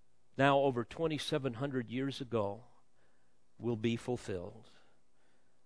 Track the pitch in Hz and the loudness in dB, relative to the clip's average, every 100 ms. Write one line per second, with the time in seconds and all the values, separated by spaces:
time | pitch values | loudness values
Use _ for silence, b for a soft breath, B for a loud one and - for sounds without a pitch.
0 | - - - - 139 139 139 120 110 - | -20 -20 -6 4 6 6 4 2 -2 -2
1 | 160 147 - 151 135 113 147 131 107 120 | -2 -2 -2 -2 -2 -2 -2 -2 -2 -2
2 | 139 127 123 113 101 104 - - - - | -2 -4 -2 0 0 -4 -12 -20 -20 -20
3 | - - - - - - 113 110 117 117 | -20 -20 -20 -20 -20 -6 -2 2 2 2
4 | - 120 - 92 95 113 - - - - | 0 -4 -4 -6 -6 -12 -18 -20 -20 -20
5 | - - - - - - | -20 -20 -20 -20 -20 -20